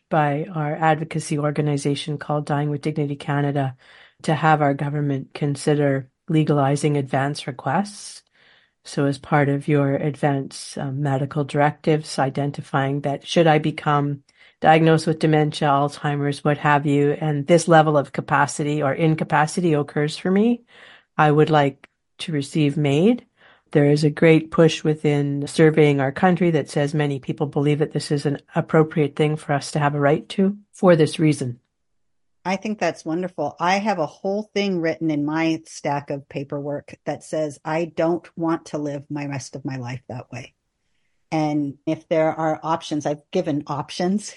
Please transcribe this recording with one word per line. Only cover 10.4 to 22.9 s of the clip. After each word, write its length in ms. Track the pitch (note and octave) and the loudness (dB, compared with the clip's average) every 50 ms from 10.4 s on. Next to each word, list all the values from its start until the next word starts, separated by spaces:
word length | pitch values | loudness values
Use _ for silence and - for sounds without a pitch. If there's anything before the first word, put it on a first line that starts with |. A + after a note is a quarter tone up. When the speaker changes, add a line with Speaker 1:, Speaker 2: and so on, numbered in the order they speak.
| C3+ C#3 - - - - - - | -4 -8 -12 -16 -16 -14 -12 -10
Speaker 1:
um, 260 | D3 C#3 C3 C#3 D3 | -8 -8 -6 -4 -4
medical 400 | C#3+ C3+ C3+ C#3+ C#3 - D3+ C#3+ | -2 -2 -2 -4 -4 -4 -6 -6
directives, 720 | C3 - D3 C#3+ D3 D3+ - - E3+ D#3 D3+ D#3 - - - | -4 0 0 0 0 0 -2 0 0 0 0 -2 -4 -4 -2
identifying 840 | C#3 C3+ C3+ C#3+ C#3 C#3+ C#3 - - - - C#3+ C3+ C3+ C#3 C#3+ | -2 -2 -2 -4 -4 -4 -6 -8 -8 -4 -2 -2 -2 -2 -2 -4
that 260 | C#3+ C#3+ C#3 - - - | -4 -4 -6 -6 -6 -2
should 180 | - F3+ E3 | 2 4 4
I 140 | D#3+ D3+ D3+ | 6 4 4
become 640 | D3+ D#3 D3 - - D#3 D3 D3 C#3+ C#3+ C#3+ C3+ - _ _ _ _ _ _ - | 2 0 -4 -4 -2 0 2 2 0 0 -4 -6 -10 _ _ _ _ _ _ 0
diagnosed 440 | - D#3 D#3+ D#3+ D#3+ D#3+ D#3+ D#3 - | 4 6 6 6 6 6 4 4 2
with 140 | D#3+ D#3 D#3+ | 0 -2 0
dementia, 480 | - D#3+ D#3 D3+ D3+ D3+ D3 - D#3+ D3 | 0 2 2 2 2 0 -2 -2 0 2
Alzheimer's, 760 | C#3+ C#3 C#3+ C#3+ - - - D3+ C#3+ C#3+ C#3+ C#3+ C#3 - - | 2 2 0 0 -4 -4 -4 -4 -2 -2 -2 -2 -4 -2 -2
what 140 | D3+ D3 C#3+ | -2 -2 0
have 300 | - D3+ D3 C#3+ D3 D3 | 2 2 2 2 2 2
you, 240 | C#3 C#3+ C#3+ C#3+ | 2 2 2 2
and 340 | D3 - D#3+ D#3 D3 C#3+ C#3 | 0 -2 -2 -4 -2 -2 2
this 220 | C#3 F3 E3 D#3+ - | 4 4 4 6 6
level 320 | E3 D#3+ D3+ D#3 D3+ D3 | 6 6 6 6 4 2
of 140 | C3+ - - | 0 0 -4
capacity 680 | - - - D3+ C#3 C#3+ C#3 - - D3+ D3 D3 D3+ | -8 -4 0 2 2 2 0 -2 -4 -4 -2 -2 -2
or 120 | C#3+ C#3 C3+ | -2 -2 0
incapacity 800 | - E3 D#3 D#3+ D#3 F3 - D#3+ D3 D3+ D#3 - - F3 E3+ D3+ | 2 2 2 2 0 -2 0 0 0 0 0 0 -2 0 0 0
occurs 440 | D3 C#3+ - - D#3 D3 D3+ D3+ - | 0 -2 -2 -2 -2 -2 -2 -4 -4
for 140 | - F#3 | -2 0
me, 320 | F#3 G3+ G#3+ A#3+ A#3+ A#3 _ _ _ - - - - - _ _ _ - | 2 2 2 2 0 -2 _ _ _ -20 -20 -20 -20 -20 _ _ _ 2
I 120 | D#3 D3+ | 4 4
would 220 | D3 D3+ D3+ D3+ | 6 4 4 4
like 360 | D#3 D3+ C#3+ C#3 C3+ - _ - _ _ _ _ _ - | 4 4 4 2 0 -6 _ -20 _ _ _ _ _ -14
to 120 | - - | -10 -6
receive 460 | D#3+ C#3+ C#3 - - E3 D3 C#3+ C#3+ D#3+ | -4 -4 -4 -4 0 0 0 0 2 0
maid. 480 | D3 C#3+ | 0 2